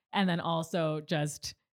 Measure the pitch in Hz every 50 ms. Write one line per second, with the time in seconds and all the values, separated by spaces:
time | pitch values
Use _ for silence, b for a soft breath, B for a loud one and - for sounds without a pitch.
0 | _ _ - 196 196 180 170 175 - 170 170 165 160 - - 180 165 156 156 156
1 | 151 - 180 151 147 147 - - - - - - _ _ _